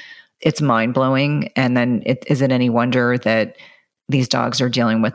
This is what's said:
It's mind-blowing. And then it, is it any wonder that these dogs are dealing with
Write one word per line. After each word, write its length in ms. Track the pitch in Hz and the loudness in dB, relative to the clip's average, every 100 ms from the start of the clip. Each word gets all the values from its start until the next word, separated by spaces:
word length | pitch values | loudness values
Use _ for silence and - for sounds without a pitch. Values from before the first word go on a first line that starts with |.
| - - - - | -20 -20 -20 -4
It's 200 | 165 147 | -2 0
mind-blowing. 920 | 147 113 113 123 131 135 143 147 143 - | 0 2 2 0 2 2 0 -2 -2 -2
And 220 | 127 123 | 0 2
then 260 | 123 117 - | 0 0 -2
it, 180 | 131 - | -4 -2
is 140 | 135 | 0
it 100 | 127 | 2
any 180 | 127 123 | 2 2
wonder 480 | 117 120 127 120 123 | 0 0 0 0 0
that 360 | 110 113 107 - - - _ _ - | 0 0 -2 -6 -20 -20 _ _ -4
these 180 | 135 123 | -2 0
dogs 320 | 127 120 117 | 0 -2 -2
are 80 | 127 | -2
dealing 320 | 120 117 110 | 0 0 0
with 120 | 110 | 0